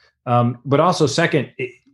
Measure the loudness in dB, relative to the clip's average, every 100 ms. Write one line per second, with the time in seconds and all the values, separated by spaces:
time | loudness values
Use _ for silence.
0 | _ _ -2 0 0 -4 0 2 2 2
1 | 0 0 0 -2 -4 -10 -14 -14 _